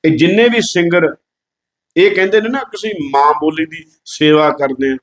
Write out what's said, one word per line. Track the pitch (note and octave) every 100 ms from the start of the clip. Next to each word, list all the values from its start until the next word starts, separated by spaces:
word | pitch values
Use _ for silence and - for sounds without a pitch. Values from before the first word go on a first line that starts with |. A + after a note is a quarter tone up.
| D#3+
ਇਹ | D#3
ਜਿੰਨੇ | E3 G#3 A#3+
ਵੀ | A#3
ਸਿੰਗਰ | - - E3+ F3 D#3 - _ _ _ _ _ _ _ -
ਇਹ | G3+ G3
ਕਹਿੰਦੇ | F#3+ G#3+
ਨੇ | A3
ਨਾ, | C4+ - G#3
"ਅਸੀਂ | A3 F#3+ C#3+
ਮਾਂ | C#3 D3
ਬੋਲੀ | D3 D3+ D#3 D#3+
ਦੀ | D#3+ - _ -
ਸੇਵਾ | - D3+ D3+ D3+
ਕਰਦੇ | C#3 C#3 C3 C3+
ਹਾਂ" | C3